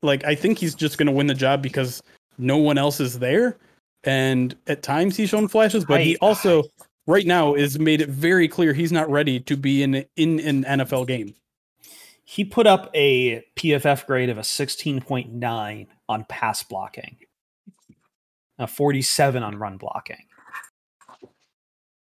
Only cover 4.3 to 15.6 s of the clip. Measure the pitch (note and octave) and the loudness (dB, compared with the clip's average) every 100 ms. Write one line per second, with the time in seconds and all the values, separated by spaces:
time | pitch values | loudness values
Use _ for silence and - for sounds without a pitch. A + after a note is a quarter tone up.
4.3 | B2+ B2 - - C#3+ - D3+ F#3+ F#3+ G#3 | 0 -2 -6 -8 -6 -2 0 0 0 0
5.3 | G#3+ G#3 A3 A3 A3 D3 C#3 D#3 E3 G3+ | 0 2 4 4 2 2 2 2 2 2
6.3 | G3+ F#3+ D#3+ - _ - _ - G3 E3+ | 2 4 2 2 _ -20 _ 0 2 4
7.3 | F3 D3 C#3+ C#3+ D3 D#3 D3+ D3 C3+ E3 | 2 4 2 0 0 2 2 0 -2 2
8.3 | F#3 D#3+ - D#3+ C#3 E3 E3+ D#3 C#3+ D3+ | 4 2 2 2 2 0 0 0 0 0
9.3 | B2+ C3 C#3+ C3+ C#3 C3+ C3+ - - D#3+ | -2 -4 -2 0 2 2 -2 -4 -2 0
10.3 | D#3+ D3+ C#3 C3 C#3 C3 C3 B2+ B2 G2+ | 0 0 -2 0 -2 0 -2 -2 -6 -8
11.3 | - _ _ _ _ - - - _ _ | -16 _ _ _ _ -20 -20 -20 _ _
12.3 | - G3 A#3+ G#3+ F#3+ - D#3 C#3+ B2+ B2 | -6 -2 4 4 4 2 2 4 4 0
13.3 | A2+ _ - D#3+ C#3+ D3 C#3 - B2+ B2 | -2 _ -4 0 2 2 0 -2 -2 -2
14.3 | G2+ - - C#3 - D3+ C3+ - B2+ A#2+ | -4 -6 -6 -6 -6 -4 -6 -4 -6 -6
15.3 | A#2 A#2+ A2+ | -6 -6 -4